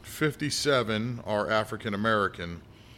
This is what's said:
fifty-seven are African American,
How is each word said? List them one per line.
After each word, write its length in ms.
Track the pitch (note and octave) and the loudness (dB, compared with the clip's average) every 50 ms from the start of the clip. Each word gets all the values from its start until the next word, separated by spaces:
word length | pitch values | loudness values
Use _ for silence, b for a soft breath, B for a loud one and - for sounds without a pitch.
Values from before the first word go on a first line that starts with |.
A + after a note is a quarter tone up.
fifty-seven 1200 | - - - - D#3 D3+ C#3 - D3 C#3+ - - - D3 C#3 B2+ A#2 G#2 A2 G#2+ A2 B2 B2 A#2 - | -16 -12 -4 0 0 0 0 0 -4 -2 -2 0 2 2 4 4 2 2 0 0 -2 -2 -4 -6 -4
are 240 | - G#2+ G#2 G#2 D2+ | -2 0 0 2 2
African 440 | A2 G#2+ A2 - A2+ G#2 - A2+ G2+ | 2 2 2 0 -4 -6 -6 -4 -2
American, 680 | G2+ G#2+ A2+ A2 G#2 G2+ F#2 - - F2 E2+ E2+ E2+ - - B B B B B | 0 2 4 4 4 4 2 0 -4 -8 -8 -8 -10 -12 -18 B B B B B